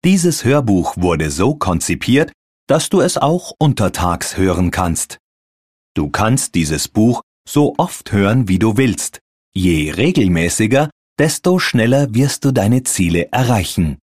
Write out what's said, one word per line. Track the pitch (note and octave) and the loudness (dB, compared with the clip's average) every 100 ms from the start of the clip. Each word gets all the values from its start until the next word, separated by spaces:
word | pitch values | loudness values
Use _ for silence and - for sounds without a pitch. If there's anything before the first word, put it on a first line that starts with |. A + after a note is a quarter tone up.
| F3 | 2
Dieses | F#3+ E3+ D3+ A2+ | 2 2 0 2
Hörbuch | C#3+ B2 F#2+ D#2+ - | 2 2 0 0 -2
wurde | F2+ E2 D#2 | 0 0 -2
so | C#2+ A2 | 0 0
konzipiert, | D3 - E2+ - E2+ - C3 D#3+ _ _ _ _ | 0 -2 -2 -2 -4 0 0 0 _ _ _ _
dass | D3+ - | -2 2
du | G3 | 2
es | - - | 2 0
auch | C#3 F3 - - | 0 0 -4 -2
untertags | D3+ B2+ G2 - F2+ E2+ - - | 0 2 -2 0 -2 -2 -6 -2
hören | F#2+ F2 F2+ | 0 0 -2
kannst. | - F2+ D#2+ - - _ _ _ _ _ _ _ - | 0 -2 -2 -6 -12 _ _ _ _ _ _ _ -6
Du | D2+ | -4
kannst | - G#2+ C3+ - F2 | -2 0 0 -2 -2
dieses | D#2 D2+ - | -2 -4 -4
Buch | - A2+ B2 - _ - | 0 2 0 -6 _ -6
so | C#3+ D3 - | 0 0 0
oft | E3+ - - | -4 -4 -4
hören, | G#2 G2 B2 G#2+ | 0 2 2 0
wie | F#2 | 0
du | G#2+ G#2+ | 2 2
willst. | C3+ - - - _ _ _ | 0 0 -6 -12 _ _ _
Je | F#2+ F2+ D#2+ D2+ | -2 0 0 -2
regelmäßiger, | D#2+ C#3+ F3 G2+ E2 E2+ - A2 C3 D3+ _ _ - | 0 0 2 2 2 0 -2 0 2 0 _ _ -2
desto | D#3 - F3+ F#3 | -2 0 0 0
schneller | - B2 A2+ C3+ C#3 | 0 0 2 2 0
wirst | A2 C#3 - C#3 | 0 0 0 -2
du | |
deine | B2+ G2+ B2 | 0 2 0
Ziele | B2+ - F2 E2 - | 0 -2 0 0 -2
erreichen. | - B2 A#2 E2 - E2 C#2 | -2 0 0 -2 -2 -4 -4